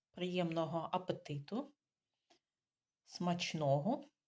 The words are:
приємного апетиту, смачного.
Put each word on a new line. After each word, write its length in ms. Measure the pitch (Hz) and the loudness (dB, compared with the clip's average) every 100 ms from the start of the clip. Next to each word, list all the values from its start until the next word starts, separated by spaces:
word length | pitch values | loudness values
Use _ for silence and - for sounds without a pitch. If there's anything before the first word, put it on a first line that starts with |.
| _ | _
приємного 800 | - 180 180 170 165 160 165 156 | -6 -2 0 2 2 0 -2 -2
апетиту, 840 | 185 180 165 - 147 139 220 294 - _ _ _ _ _ _ _ _ _ _ _ _ - | -2 -2 -4 -4 -8 -4 -6 -6 -12 _ _ _ _ _ _ _ _ _ _ _ _ -18
смачного. 1000 | - 180 175 - 165 147 139 170 285 - _ | -4 0 0 0 2 4 4 4 0 -4 _